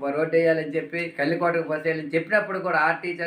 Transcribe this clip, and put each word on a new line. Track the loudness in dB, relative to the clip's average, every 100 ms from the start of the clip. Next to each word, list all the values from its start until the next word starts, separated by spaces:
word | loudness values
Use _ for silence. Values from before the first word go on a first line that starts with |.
బ-, | -4 -2
రోడ్డు | 2 4
వేయాలని | 4 4 0 -4
చెప్పి | -4 -4 -6 -2
కల్లికోటకు | 0 2 2 0 -2
బస్సు | -2 -2
వేయాలని | -2 -2
చెప్పినప్పుడు | -2 0 0 0 -4
కూడా | 0 2
ఆర్టీసీ | 2 0 -4 -6